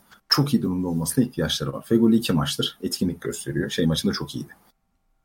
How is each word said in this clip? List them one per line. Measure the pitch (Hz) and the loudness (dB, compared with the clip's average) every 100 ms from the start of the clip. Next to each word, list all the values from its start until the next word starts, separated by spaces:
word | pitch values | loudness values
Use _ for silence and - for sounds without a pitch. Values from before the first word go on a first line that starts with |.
| _ - - | _ -16 -2
çok | - 143 | 2 2
iyi | 143 | 2
durumda | 92 90 90 | 0 -2 -2
olmasına | 82 80 - 113 | -2 -2 0 0
ihtiyaçları | - 78 - 69 | 0 -2 -2 -4
var. | - - | -6 0
Fegoli | 117 113 113 | 4 6 4
iki | - | 4
maçtır | 85 71 - - - | 0 0 -2 -4 -4
etkinlik | 123 - 92 85 | -8 -2 -2 -2
gösteriyor. | - - - 71 - | -8 -8 -6 -4 -4
Şey | - 80 | 0 0
maçında | 78 101 | 2 0
çok | - 78 - | -2 -6 -10
iyiydi. | - - _ _ _ _ _ _ | -12 -16 _ _ _ _ _ _